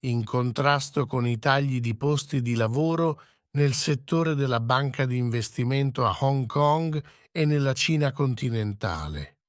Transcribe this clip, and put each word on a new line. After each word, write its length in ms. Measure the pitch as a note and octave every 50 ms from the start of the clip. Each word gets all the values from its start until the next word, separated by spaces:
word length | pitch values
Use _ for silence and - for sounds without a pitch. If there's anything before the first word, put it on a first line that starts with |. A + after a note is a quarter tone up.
in 220 | - C3 A#2+ A#2 A2
contrasto 840 | A2 - B2+ B2 B2 A#2 - C#3 C#3+ C#3+ C#3+ C#3 - - D3 C3+
con 200 | - - B2+ A#2+
i 120 | A#2+ A#2+ A2+
tagli 420 | - D3 C3+ C#3 C#3+ C#3 B2+ B2+
di 160 | A#2+ A#2 A2
posti 440 | A2 C#3 C#3+ D3+ C#3+ - - - C3+
di 140 | A#2+ A#2+ A#2+
lavoro 680 | A2+ A2+ A2 A#2 C#3 D#3 E3 E3 D#3+ E3 D#3+ D3 - - _ _ _ _ _ _
nel 200 | C#3+ D3 C#3+ C3
settore 640 | - - - D3 C#3 - - - E3 E3 D#3+ D#3
della 260 | C#3 C#3 C3 B2 A#2
banca 460 | A2+ A#2 B2+ C3 C#3 C#3 B2+ - C3
di 100 | B2+ B2
investimento 880 | B2 B2 A#2+ A2+ A#2+ G#2+ - - - B2 A#2+ C3+ C#3 C#3 C3+ B2 - B2
a 100 | A2 F#2 -
Hong 260 | C#3 C3+ C#3 C#3 B2+
Kong 560 | A2 - C#3+ D3 D3 D3+ D#3+ E3 D#3+ D3+ D3+ - - - _ _ _ _
e 120 | E3+ D#3
nella 280 | D3 D3+ D3 C#3 C3+ C3
Cina 400 | - - - D#3+ D3+ D3 C#3 C3+
continentale. 1300 | - C#3+ C3+ B2 A2+ - B2+ A2+ A2+ G#2+ G#2 G2 G#2 - G2+ E2+ D#2 D2+ D2+ D2+ D2 D2 - _ _ _